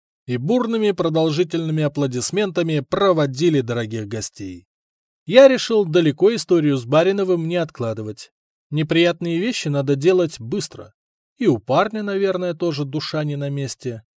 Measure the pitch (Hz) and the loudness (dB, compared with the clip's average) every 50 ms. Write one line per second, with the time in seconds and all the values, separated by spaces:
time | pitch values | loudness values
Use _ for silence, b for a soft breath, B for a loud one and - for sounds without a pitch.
0 | _ _ _ _ _ - 123 120 127 170 240 254 240 220 233 220 214 208 185 - | _ _ _ _ _ -6 -4 -4 0 0 0 0 0 0 -2 0 0 0 0 0
1 | 175 165 156 160 160 160 147 165 180 165 170 165 160 160 156 156 151 143 143 143 | -2 0 2 2 2 2 2 0 -2 -2 -2 -4 -4 -2 -2 0 -2 -2 0 -2
2 | 143 131 123 123 117 - - 202 214 190 160 175 170 165 156 147 135 - 185 196 | -4 -2 -2 -4 -6 -4 -2 -2 -2 -2 0 -2 -2 0 -2 -2 -2 -2 -2 2
3 | 202 190 175 160 147 135 127 135 170 175 156 139 120 117 117 120 113 107 113 113 | 4 4 4 4 2 0 0 0 2 2 2 2 0 0 -2 -4 -4 -4 -6 -8
4 | 107 101 113 110 104 - _ - 101 92 90 87 - _ _ _ _ _ _ _ | -8 -6 -6 -8 -8 -8 _ -12 -12 -12 -12 -14 -20 _ _ _ _ _ _ _
5 | _ _ _ _ - 156 196 254 277 262 254 226 - - 226 214 202 160 151 180 | _ _ _ _ -8 2 6 8 8 8 6 4 -2 -2 0 0 0 2 2 2
6 | 165 151 135 - 175 214 233 - - - 180 165 151 147 139 131 117 120 143 156 | 2 2 2 4 2 2 2 2 0 2 2 2 4 2 0 0 -2 2 2 4
7 | 175 190 196 202 196 185 180 170 160 160 175 175 165 160 - - 120 113 110 110 | 4 4 2 0 0 0 0 -2 0 -2 -2 -2 -2 -4 -6 -8 -6 -6 -6 -6
8 | 107 107 104 - - _ _ _ _ _ _ _ _ - 147 156 156 151 160 165 | -8 -10 -12 -14 -16 _ _ _ _ _ _ _ _ -6 -4 -4 -2 0 2 4
9 | 170 170 170 165 175 170 165 170 196 247 240 - - 156 143 143 135 135 143 135 | 4 2 2 -2 -4 -4 -2 -2 -2 -2 -4 -4 -4 -2 -2 -2 0 0 0 2
10 | 143 180 190 180 175 160 - - 113 117 180 208 - - - - 85 - _ _ | 2 2 4 4 2 0 -4 -10 -10 -6 -6 -6 -6 -8 -12 -16 -20 -20 _ _
11 | _ _ _ _ _ _ _ - 247 185 123 110 - - 131 165 202 214 220 214 | _ _ _ _ _ _ _ 0 2 2 2 2 0 0 2 2 2 0 -2 -6
12 | 208 202 196 196 196 190 185 180 180 175 160 160 175 170 160 143 147 135 139 151 | -6 -4 -2 -2 0 0 -2 -2 -4 -4 -4 -2 -4 -4 -2 -2 -6 -6 -6 -8
13 | - - - 151 151 147 143 143 143 143 143 143 135 123 - _ - 127 117 107 | -8 -6 -6 -4 -4 -4 -4 -6 -6 -6 -6 -6 -6 -8 -10 _ -10 -10 -10 -10
14 | _ _ _ | _ _ _